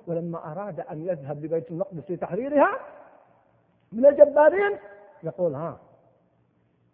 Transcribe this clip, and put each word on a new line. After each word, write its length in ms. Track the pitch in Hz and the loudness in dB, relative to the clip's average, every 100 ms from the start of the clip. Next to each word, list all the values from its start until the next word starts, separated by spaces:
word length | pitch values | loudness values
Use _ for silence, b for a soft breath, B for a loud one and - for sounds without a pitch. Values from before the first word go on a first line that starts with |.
| - | -8
ولما 460 | 170 170 165 160 | -6 -6 -8 -10
أراد 280 | 160 208 160 | -12 -10 -10
أن 220 | - 156 | -12 -10
يذهب 420 | 170 170 139 143 | -6 -6 -6 -10
لبيت 260 | 156 165 165 | -4 -4 -4
المقدس 400 | 165 196 170 - | -4 -4 -6 -8
لتحريرها 680 | 170 - 180 269 294 349 508 - - - _ _ _ _ _ _ _ _ | -8 -6 -4 0 4 4 2 -10 -20 -20 _ _ _ _ _ _ _ _
من 140 | 214 277 | 4 6
الجبارين 720 | 285 285 294 302 359 403 403 - - - - | 8 4 6 4 4 0 -2 -12 -20 -20 -16
يقول: 320 | 160 - 175 | -12 -4 -4
"ها 240 | 139 165 120 _ _ _ _ _ _ _ _ _ _ _ | -4 -10 -12 _ _ _ _ _ _ _ _ _ _ _